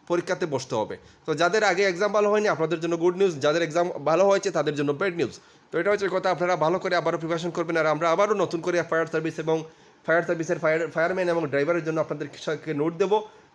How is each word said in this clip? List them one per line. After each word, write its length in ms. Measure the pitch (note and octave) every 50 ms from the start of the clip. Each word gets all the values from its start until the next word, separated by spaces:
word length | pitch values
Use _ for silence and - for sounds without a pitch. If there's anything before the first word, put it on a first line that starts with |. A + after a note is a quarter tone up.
| _ -
পরীক্ষাতে 380 | F3 F3 F3 - F#3 D#3 F#3
বসতে 280 | D#3+ C#3 B2+ - - C3
হবে। 220 | A2 G#2 F#2 F#2+ - - - - _ _
তো 80 | - D#3
যাদের 300 | D3 E3+ F3 G3 A3 G#3
আগে 200 | G3+ F3+ F3+ G3+
এক্সাম 280 | G3 F3 E3+ G#3 G#3
ভালো 180 | G3+ G#3+ G#3 G#3
হয়নি, 180 | G#3 G#3+ G#3 G3+
আপনাদের 320 | E3 C#3+ D#3+ D#3 F3 E3
জন্য 160 | E3 E3 E3+
গুড 200 | D#3+ E3 F3+ F3
নিউজ, 220 | F#3 G3 F#3+ E3 C#3
যাদের 240 | B2+ D3 D3+ E3+
এক্সাম 260 | E3+ D#3+ D3+ E3+ F3 F3+
ভালো 380 | E3+ - C#3 D3 D#3+ E3+ G3
হয়েছে, 240 | G3+ G3 G3 G3 G3
তাদের 240 | E3+ E3 D3 D3+ D3
জন্য 180 | C#3+ D3 C#3+
ব্যাড 240 | C#3+ C#3 G3+ G3 E3+
নিউজ। 220 | E3+ C#3 G#2+ - - - - - _ _ _
তো 60 | - D#3+
এটা 120 | F#3 G3+
হচ্ছে 180 | G#3 G3+ G3 F#3
কথা, 200 | F3+ F#3 F3 F#3+
আপনারা 260 | F3+ D3+ F3 F3 F3+
ভালো 220 | D#3+ D#3 D#3+ F3+ F#3
করে 180 | F#3+ F#3+ F3
আবারও 220 | E3+ D#3 E3 E3 D#3+
প্রিপারেশন 320 | E3 D#3+ E3+ D#3+ E3 F3
করবেন, 260 | D#3 F3 E3+ E3 E3+
আর 100 | E3 D#3
আমরা 240 | D#3 D3+ D3+ E3 E3+
আবারও 240 | E3 F3+ G3+ G#3+ A3
নতুন 260 | G3 F3 - E3+ E3+
করে 220 | E3 F3+ F3 F3
ফায়ার 240 | D#3+ - D#3+ E3 E3
সার্ভিস 320 | D#3 E3+ D#3+ D#3+ E3 D#3+ -
এবং 260 | D#3 D#3+ D#3+ D#3+ D#3 - - - - - _ _ -
ফায়ার 160 | - D#3+ E3+
সার্ভিসের 360 | E3+ - F3 E3 D#3+ D#3+ F3 D3+
ফায়ার, 320 | E3 D#3 D#3 E3 E3+ D3+
ফায়ারম্যান 380 | - E3 D#3+ F3 F#3 F#3 F#3 F3
এবং 200 | E3+ E3+ E3 C#3
ড্রাইভারের 360 | C3+ C#3+ C#3+ D#3+ E3+ E3+ D#3
জন্য 160 | D#3+ D#3+ D#3+
আপনাদের 260 | D3+ - D3+ D3 D3 C#3 - -
সাথে 340 | - E3 D#3 D3+ - D#3 D#3
নোট 220 | C#3+ D3+ E3 E3
দেবো। 320 | E3 G3 F#3 G#3 G#3+ G#3+ - - - - _